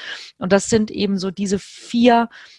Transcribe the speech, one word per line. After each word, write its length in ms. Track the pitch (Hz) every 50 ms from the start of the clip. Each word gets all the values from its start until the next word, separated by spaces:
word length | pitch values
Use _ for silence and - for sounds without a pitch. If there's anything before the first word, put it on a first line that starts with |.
| - - - - - - - -
Und 160 | - 185 196
das 160 | 202 - -
sind 220 | 233 214 214 214
eben 260 | - - 202 202 196 190
so 120 | 180 196
diese 300 | 170 - 202 185 202 185
vier 680 | - - - - - - - 233 233 247 233 233 233 226 - - - - -